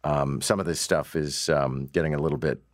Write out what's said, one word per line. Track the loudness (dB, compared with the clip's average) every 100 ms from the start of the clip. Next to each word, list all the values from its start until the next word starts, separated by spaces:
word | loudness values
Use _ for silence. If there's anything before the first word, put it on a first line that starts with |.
um, | 0 0 0 -2
some | 0 0
of | 2
this | -2
stuff | 2 0 0 -2
is, | -2 -4 2
um, | 2 2 -2 -2
getting | -2 0 0
a |
little | 0 0
bit | -2 -4 _